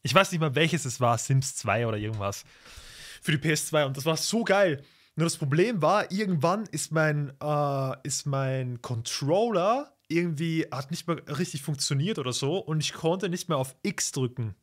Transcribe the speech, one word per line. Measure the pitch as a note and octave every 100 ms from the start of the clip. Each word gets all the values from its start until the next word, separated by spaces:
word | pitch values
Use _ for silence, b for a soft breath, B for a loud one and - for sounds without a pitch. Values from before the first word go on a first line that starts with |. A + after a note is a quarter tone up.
Ich | C3+
weiß | E3 G3
nicht | E3+
mal, | D#3+ C3+
welches | E3 D#3+ C3
es | -
war, | A#2+ A#2
Sims | - C3+ C3 -
zwei | A2 G#2+ A#2
oder | G#2+
irgendwas. | G#2+ A2 G2+ - - B B B B B B B
Für | -
die | D#3
P | D#3+
S | D3+ -
zwei. | D#3 C#3
Und | C#3
das | D#3
war | D#3+
so | - A3
geil. | A3+ G3 F#3+ C#3 b b b -
Nur | E3
das | -
Problem | C#3+ D#3 G#3+ G#3+
war, | D#3 G3+ -
irgendwann | F#3+ G3+ F3 E3 G3+ G#3+
ist | D#3 -
mein, | D#3 D#3 D3 C#3+ C#3
äh, | D3 D3 C#3+ C#3 C3 -
ist | C#3+ - C#3+
mein | C3+ C3+ C3 B2+ A#2+
Controller | - A#2 A#2 - C#3 F3+ A#3 F#3+ F#3 C4 D4 _ _
irgendwie, | E3 F3 D3 E3 D#3+ D#3+
hat | B2+ C#3
nicht | E3+ -
mehr | D#3 - D3
richtig | E3 -
funktioniert | - C#3 - C#3 E3+ A3
oder | B2+
so | A#2 C#3 F#3
und | D3 D#3
ich | C#3+
konnte | - D#3+ F#3 G3
nicht | F3 -
mehr | D3
auf | C3 -
X | G3+ - -
drücken. | C#3+ B2+ B2 A2 -